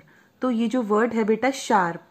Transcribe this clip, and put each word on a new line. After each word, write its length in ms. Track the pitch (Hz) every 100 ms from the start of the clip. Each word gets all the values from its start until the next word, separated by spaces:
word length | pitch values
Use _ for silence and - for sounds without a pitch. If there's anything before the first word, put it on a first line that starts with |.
| - _ _ -
तो 100 | 254
ये 160 | 226 233
जो 140 | 254
वर्ड 320 | 208 214 233
है 100 | 226
बेटा 280 | 214 220 254
शार्प, 500 | 269 - 208 175 170 -